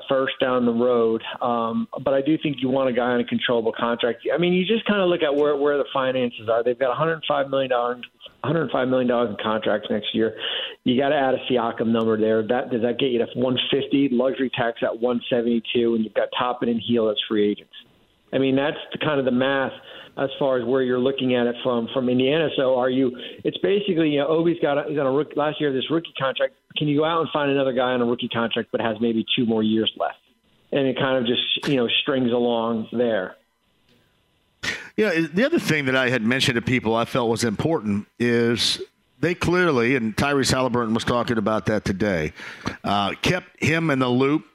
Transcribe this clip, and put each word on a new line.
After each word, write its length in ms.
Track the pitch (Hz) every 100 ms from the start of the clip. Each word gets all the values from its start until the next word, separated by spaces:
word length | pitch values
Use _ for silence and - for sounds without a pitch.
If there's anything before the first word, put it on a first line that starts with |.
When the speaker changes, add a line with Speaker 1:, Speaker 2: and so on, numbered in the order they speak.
| -
Speaker 1:
first 240 | 135 131 -
down 260 | 131 127 120
the 80 |
road, 480 | 117 123 120 113 113 - -
um, 460 | 123 117 113 113 117 -
but 120 | 135 135
I 60 |
do 180 | 139 156
think 180 | 160 139
you 100 | 131
want 200 | 135 131
a 40 |
guy 180 | 120 123
on 80 | 123
a 40 |
controllable 500 | 117 117 - 117 113 -
contract. 480 | 120 117 120 113 -
I 40 | 143
mean, 140 | 175
you 120 | 180 185
just 200 | 226 -
kinda 180 | 208 180
look 160 | 175
at 140 | 151 147
where, 200 | 147 143
where 220 | 147 143
the 80 | 131
finances 560 | 135 131 127 120 - 107
are. 140 | 117
They've 160 | 117 120
got 120 | 131
a 40 | 123
hundred 280 | 160 160 -
five 220 | 143 139
million 200 | 135 131
dollars, 340 | 123 120 123 - _ - -
hundred 280 | 135 165 139
five 160 | 139 127
million 200 | 127 123
dollars 220 | 120 117
in 80 | 104
contracts 460 | 110 107 107 104 -
next 240 | 110 - 113
year. 200 | 110 - - - - - 127
You 120 | 123
gotta 180 | 139 151
add 200 | 135 135
a 40 | -
Siakam 380 | 120 113 110 113
number 300 | 117 113 107
there. 240 | 110 113 107
That, 240 | 123 127
does 100 | 120
that 160 | 120 113
get 140 | 139
you 80 | 117
to 80 | 113 -
one 240 | 127 127 -
fifty, 400 | 139 131 139 139
luxury 400 | 120 131 123 127 -
tax 240 | 117 -
at 180 | 117 113
one 220 | 123 120 -
seventy-two, 640 | 123 117 117 - 120 117
and 100 | 113
you've 120 | 110 123
got 140 | 110 -
Toppin 300 | 123 123 120
and 120 | 117
Hield 300 | 107 120 110
as 60 | 104 -
free 240 | 107 104
agents? 220 | 101 - - - _ _ _ _
I 60 | 131
mean, 160 | 135 135
that's 220 | 147 - -
the, 60 | -
kind 220 | 151 139
of 60 | 127
the 60 |
math 420 | 123 135 139 131 - - - - 139
as 120 | 135 -
far 200 | 139 127
as 80 | 117
where 160 | 135
you're 180 | 127 123
looking 360 | 127 135 127 123
at 120 | 120
it 80 | 120
from, 240 | 131 120 117
from 160 | 139 123
Indiana. 400 | 127 131 160 147 -
So 200 | 131 127
are 120 | 131
you, 280 | 131 127 123 - - 156
it's 120 | -
basically, 520 | 180 202 202 165 156
you 100 | 143
know, 80 | 147
Obi's 320 | 160 170 160
got 160 | 156 143
a, 120 | 143
he's 100 | 147
on 60 | 135
a 60 |
rookie, 220 | 139 147 147
last 240 | 151 147
year, 120 | 143
this 180 | 131 110
rookie 240 | 165 165 -
contract. 340 | 135 123 135 - _ -
Can 140 | 151
you 80 | 147
go 80 | 156
out 160 | 165
and 80 | 147
find 180 | 156 143
another 220 | 139 135
guy 220 | 123 127
on 80 | 127
a 40 | 120
rookie 220 | 123 123
contract 420 | 117 113 117 107
but 80 | 117
has 160 | 117 107
maybe 260 | 117 113 104 -
two 100 | 113
more 180 | 110
years 280 | 110 110 107 -
left? 200 | 85 - _ _ _ _ _
And 120 | 147 135
it 120 | 123
kind 200 | 135 131
of 80 | 120
just, 420 | 113 - - 151
you 100 | 135
know, 100 | 113 -
strings 300 | - 135 123
along 580 | 123 120 117 113 113 110
there. 440 | 117 120 104 92 - _ _ _ _ _ _ _ _ _ _ _ _ - - - -
Speaker 2:
Yeah, 300 | 214 165 160
the 120 | 175 277
other 140 | 339
thing 260 | - 156 131
that 100 | 131
I 140 | 123
had 120 | 127
mentioned 340 | 110 131 127 117
to 60 |
people 320 | - 127 107
I 120 | 113 117
felt 240 | 135 117
was 160 | 110 117
important 600 | 95 156 156 104 101 - -
is 640 | 120 117 117 117 - - - _ _ _
they 140 | 160
clearly, 640 | 175 165 180 175 127 117 135
and 200 | 110 101
Tyrese 360 | 143 139 120
Halliburton 420 | 131 131 120 113
was 120 | 113 -
talking 320 | 120 113 113
about 300 | 104 107 113
that 180 | 107 -
today, 480 | 95 107 85 78 - - - - -
uh, 300 | - 101 98 -
kept 420 | - 180 - -
him 260 | 131 165 160
in 100 | 135
the 100 | 127
loop. 360 | 123 135 156 -